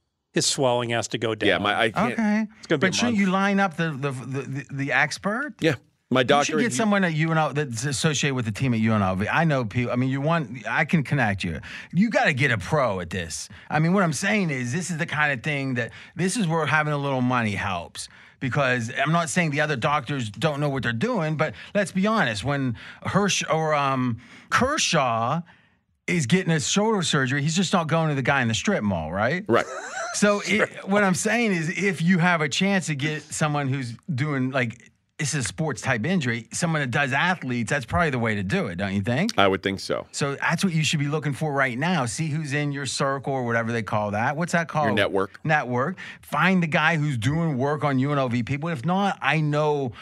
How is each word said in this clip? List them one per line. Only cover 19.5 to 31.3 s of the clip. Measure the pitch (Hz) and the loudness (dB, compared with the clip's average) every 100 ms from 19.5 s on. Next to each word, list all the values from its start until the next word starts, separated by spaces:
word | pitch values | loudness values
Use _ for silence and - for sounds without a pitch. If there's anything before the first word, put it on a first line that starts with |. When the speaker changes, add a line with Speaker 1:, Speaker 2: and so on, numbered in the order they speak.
Speaker 3:
the | 143 | 2
other | 151 143 | 0 0
doctors | 151 147 123 143 113 | 0 0 -2 -4 -6
don't | 101 156 143 | -2 -2 0
know | 147 | -2
what | 135 | -2
they're | 120 | -2
doing, | 117 220 240 156 151 | -2 0 0 0 0
but | 156 - - 202 | -2 -4 -6 -2
let's | 202 | -2
be | 190 202 | 0 2
honest, | 220 143 107 | 2 0 0
when | 120 143 135 110 - - | -2 0 -2 -4 -8 -12
Hirsch | - 165 202 - - | -2 2 2 0 0
or, | 156 156 | 0 2
um, | 151 139 135 127 117 - - - | 2 2 2 0 -2 -8 -20 -2
Kershaw | - 254 302 - 165 127 113 117 160 - - _ _ _ _ - | 0 2 0 2 2 2 2 2 0 -4 -14 _ _ _ _ -4
is | 175 123 | 0 2
getting | 185 175 | 2 4
a | 160 | 0
shoulder | - - 214 214 | 0 0 2 2
surgery, | 170 151 127 143 | 2 0 2 0
he's | 143 160 | 0 0
just | 185 | 2
not | 190 160 | 0 2
going | 165 160 | 0 2
to | 139 | 0
the | |
guy | 131 139 | 2 2
in | 117 | 2
the | |
strip | 110 - 180 | 0 0 0
mall, | 104 87 78 | 0 -2 -2
right? | 92 113 175 101 | 0 0 0 2
Speaker 2:
Right. | 113 - - - - - | 2 2 -6 -10 -8 -6
Speaker 3:
So | 698 208 208 - | 0 2 2 0
it, | 202 240 - - | 0 0 -4 -2
what | 202 | 2
I'm | 202 180 | 4 2
saying | 214 | 0